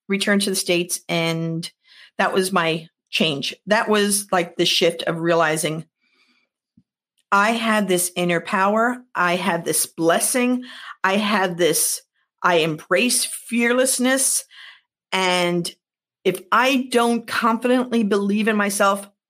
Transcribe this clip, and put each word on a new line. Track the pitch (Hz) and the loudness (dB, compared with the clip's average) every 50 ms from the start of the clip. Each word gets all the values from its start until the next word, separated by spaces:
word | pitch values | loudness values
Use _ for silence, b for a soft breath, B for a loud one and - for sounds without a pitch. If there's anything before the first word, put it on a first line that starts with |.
| _ - | _ -4
returned | 196 196 202 208 202 196 196 | -4 -2 0 2 0 0 0
to | 202 | 0
the | 190 | -2
States. | 185 - - 175 170 175 175 - - - - | -4 -2 0 0 0 0 -2 -6 -10 -6 -4
And | 175 170 165 165 165 165 165 165 165 165 170 - _ B B B B B B B B - | -2 -2 0 -2 -2 -2 -4 -4 -4 -6 -8 -10 _ B B B B B B B B -2
that | 196 180 - | -2 0 0
was | 190 185 185 | 0 -2 0
my | 196 180 165 165 160 165 160 - _ _ _ - | 0 0 0 0 -2 -4 -6 -12 _ _ _ -8
change. | - - 220 160 143 139 135 - - - - 185 | -2 -2 0 0 -2 -4 -6 -8 -8 -8 -4 0
That | 208 220 - - | 0 0 2 2
was, | 214 208 202 208 202 202 - - | 2 2 2 2 0 -2 -2 -2
like, | - 185 170 170 - - | -2 -2 -2 -2 -2 -2
the | 175 | 0
shift | 170 - - 190 170 - - - | 0 2 2 2 0 0 -2 -4
of | - 165 165 | -6 -4 -2
realizing | 165 170 170 165 165 156 156 160 160 156 156 165 160 _ _ _ _ _ _ _ _ _ _ _ _ _ _ _ _ _ _ _ _ _ _ _ _ _ _ _ _ - | 0 0 2 2 2 2 0 0 -2 -4 -4 -6 -10 _ _ _ _ _ _ _ _ _ _ _ _ _ _ _ _ _ _ _ _ _ _ _ _ _ _ _ _ 0
I | 196 202 202 220 | 2 2 2 2
had | 233 226 226 226 214 214 208 180 | 0 0 0 0 2 2 2 2
this | 185 180 180 - - | 2 0 0 -2 -2
inner | 180 180 175 175 170 | -2 0 0 0 0
power. | 170 - - 190 190 202 208 220 226 247 247 247 - _ - | -2 -2 0 2 2 2 2 2 2 0 -2 -4 -10 _ -4
I | - 180 175 175 | -2 0 0 0
had | 180 175 196 170 170 160 | 0 0 0 -2 -2 -2
this | 151 156 - - | -2 -2 -2 -2
blessing. | - - - 165 165 165 220 - - - 254 247 247 254 247 B B B B B B B B - | -4 -4 0 2 2 2 2 2 0 0 0 0 0 0 -2 B B B B B B B B -2
I | 190 190 208 | 0 0 2
had | 214 202 214 196 190 185 180 165 | 0 0 0 0 0 0 0 2
this, | 180 151 165 - - - - - - _ _ _ _ _ _ - - | 2 2 2 2 0 -2 -4 -6 -10 _ _ _ _ _ _ -2 0
I | 180 180 165 | 2 4 4
embrace | 156 165 156 160 - - 208 196 233 247 240 - - | 2 2 -2 -4 -4 0 0 2 2 2 0 0 -2
fearlessness. | - - - - - 226 240 240 233 247 254 262 262 - - 247 254 262 269 269 - - - - B B B B B B B B B _ _ _ - | -4 -8 -12 -10 -4 -2 0 2 2 2 2 2 0 0 0 2 2 2 2 0 0 -2 -2 -6 B B B B B B B B B _ _ _ -6
And | - 190 185 180 180 180 175 175 175 175 175 - - _ _ _ _ _ _ _ _ _ - | -2 0 0 2 2 2 2 0 0 -2 -4 -4 -10 _ _ _ _ _ _ _ _ _ -2
if | 185 180 - - - | -2 -2 -2 -4 0
I | - 220 247 262 277 254 254 262 | 0 2 2 4 2 0 -2 0
don't | - 233 233 233 233 233 233 - | 0 0 2 2 0 -2 -4 -6
confidently | - - - 220 226 226 233 247 247 254 247 254 226 233 220 | -6 -2 0 0 0 0 0 2 2 2 0 0 0 0 0
believe | 196 214 202 202 196 202 214 214 226 | 2 0 0 0 0 0 0 0 0
in | 214 208 | 0 0
myself, | 202 202 202 - 202 196 202 202 202 - _ _ _ _ | 0 -2 0 2 2 2 0 0 -6 -14 _ _ _ _